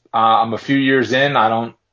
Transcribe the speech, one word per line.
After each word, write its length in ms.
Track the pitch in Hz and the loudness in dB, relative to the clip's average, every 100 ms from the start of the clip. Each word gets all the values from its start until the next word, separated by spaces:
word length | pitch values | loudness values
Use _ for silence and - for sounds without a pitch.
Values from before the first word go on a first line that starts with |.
| _ | _
uh, 300 | 117 113 110 | 0 2 2
I'm 100 | 113 | 0
a 60 | 107 | -4
few 180 | - 139 | -4 -2
years 360 | 135 135 110 | 0 0 0
in. 240 | 131 143 131 | 0 0 0
I 120 | 110 | 0
don't, 280 | 113 117 - _ | 0 -6 -12 _